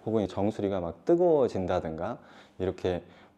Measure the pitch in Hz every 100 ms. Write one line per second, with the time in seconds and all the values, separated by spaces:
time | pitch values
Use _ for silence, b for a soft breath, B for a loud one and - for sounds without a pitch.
0 | - 110 95 - 101 - 101 98 85 -
1 | - 170 180 151 120 - 185 180 82 80
2 | 90 123 B B B - 92 - 92 87
3 | B B B